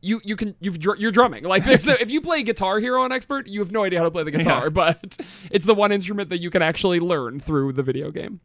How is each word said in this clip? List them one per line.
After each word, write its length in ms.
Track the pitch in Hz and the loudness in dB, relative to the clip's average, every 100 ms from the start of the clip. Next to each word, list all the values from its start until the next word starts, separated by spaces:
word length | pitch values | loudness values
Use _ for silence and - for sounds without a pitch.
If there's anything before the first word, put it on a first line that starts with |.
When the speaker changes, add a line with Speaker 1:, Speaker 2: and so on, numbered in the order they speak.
Speaker 1:
you, 160 | 180 220 | -4 -6
you 140 | 202 208 | -6 -6
can, 180 | 214 - | -6 -6
you've 180 | 190 170 | -8 -4
dr-, 200 | 170 202 | -2 0
you're 100 | 214 | 2
drumming. 340 | 202 240 110 | 4 4 2
Like, 200 | 170 190 | 0 0
there's 220 | 196 262 - | 6 4 6
a, 40 | |
Speaker 2:
<laughs> 80 | 254 | 2
Speaker 1:
if 80 | 233 | 2
you 100 | 294 | -4
play 220 | 330 320 | -2 -2
Guitar 360 | 226 226 190 208 | -2 -2 0 0
Hero 240 | 240 254 | 0 0
on 80 | 254 | 0
Expert, 340 | 262 - 277 - | -4 -6 -8 -6
you 120 | 202 | -6
have 120 | 190 | -4
no 100 | 214 | -2
idea 140 | 196 180 | 0 0
how 60 | |
to 60 | 165 | 0
play 120 | 165 | 0
the 80 | 156 | -4
Speaker 2:
Yeah. 60 | 151 | 0
Speaker 1:
guitar, 320 | 165 135 135 | 0 0 0
but 460 | 160 165 160 185 - - - | 2 2 0 -6 -16 -18 -16
<laughs> 120 | 175 | -2
it's 140 | 202 175 | -2 4
the 80 | |
one 160 | 214 208 | 4 4
instrument 360 | 202 180 202 180 | 2 -2 -6 -4
that 80 | 180 | -4
you 120 | 170 | -2
can 120 | 180 | 0
actually 380 | 160 165 196 175 | 2 2 2 2
learn 400 | 175 165 120 139 | 2 0 -2 -8
through 320 | - 151 135 | -2 0 0
the 100 | 135 | 0
video 280 | 131 127 147 | -2 -2 -4
game. 300 | 151 151 180 | -8 -10 -12